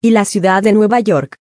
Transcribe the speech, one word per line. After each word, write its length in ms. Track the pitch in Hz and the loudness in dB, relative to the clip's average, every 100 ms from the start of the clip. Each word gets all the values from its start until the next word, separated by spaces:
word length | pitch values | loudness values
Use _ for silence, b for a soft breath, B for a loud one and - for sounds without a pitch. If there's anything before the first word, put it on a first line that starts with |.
y 80 | 233 | 0
la 140 | 214 202 | 0 0
ciudad 360 | 202 190 190 | -2 -2 0
de 120 | 214 | 0
Nueva 260 | 214 214 247 | 2 2 0
York. 380 | 208 151 135 - _ | 0 -2 -4 -16 _